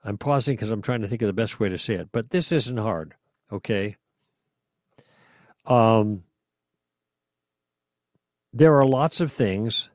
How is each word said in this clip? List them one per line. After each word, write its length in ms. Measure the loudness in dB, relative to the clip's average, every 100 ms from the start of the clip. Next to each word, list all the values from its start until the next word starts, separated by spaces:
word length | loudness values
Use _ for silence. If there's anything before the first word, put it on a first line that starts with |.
I'm 160 | -10 -8
pausing 380 | -2 -2 0 -4
'cause 160 | -4
I'm 100 | -6
trying 200 | -4 -4
to 80 | -4
think 120 | -2
of 60 | -2
the 60 |
best 260 | -2 -4 -2
way 80 | -4
to 100 | -2
say 180 | -4 -6
it, 120 | -4
but 160 | -8 -4
this 240 | -4 0
isn't 240 | -2 -2 -4
hard, 360 | -4 -4 -8 _ _ _ _
okay? 460 | -12 -4 -4 -4 -10 _ _ _ _ _ _ _ _ _ _ _ _ _ _ _ _ 2
Um, 580 | 4 6 4 2 -4 -10 _ _ _ _ _ _ _ _ _ _ _ _ _ _ _ _ _ _ _ _ _ _
there 240 | 4 6 6
are 60 | 4
lots 320 | 4 0 -2
of 140 | -4
things 560 | -2 -2 0 -2 -4 -8